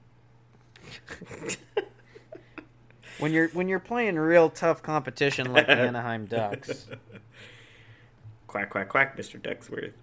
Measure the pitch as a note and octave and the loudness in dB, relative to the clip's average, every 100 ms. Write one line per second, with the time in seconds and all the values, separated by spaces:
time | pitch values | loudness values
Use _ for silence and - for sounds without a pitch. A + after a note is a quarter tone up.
0 | - _ _ _ _ - _ - - - | -20 _ _ _ _ -20 _ -20 -20 -20
1 | - - - - - - - - - - | -18 -18 -16 -12 -8 -10 -8 -8 -8 -14
2 | - - - - - - - _ - - | -20 -20 -20 -20 -20 -20 -20 _ -20 -20
3 | - - D3+ D#3+ E3 E3 F3+ F#3+ - A#3+ | -18 -4 0 2 2 0 -2 -2 -4 -2
4 | A3+ E3 D#3 E3+ D#3+ - E3+ D#3 - D#3 | 0 0 6 8 6 4 0 0 -2 -4
5 | C3+ - C#3 C#3 B2+ B2+ B2 A#2+ B2 A#2+ | -2 0 0 0 4 6 6 6 4 0
6 | A#2 A2+ G#2 A2+ G#2+ G#2 - - - - | -4 -6 -4 -2 -2 -4 -8 -10 -10 -16
7 | - - - - - - - - - - | -16 -20 -20 -20 -20 -20 -20 -20 -20 -20
8 | - - - - - G#2 G2 G2+ G2 C3+ | -20 -20 -20 -20 -10 -8 -4 -4 0 2
9 | C3+ - - - - - - - - - | 2 -2 -14 -10 -8 -8 -10 -10 -10 -14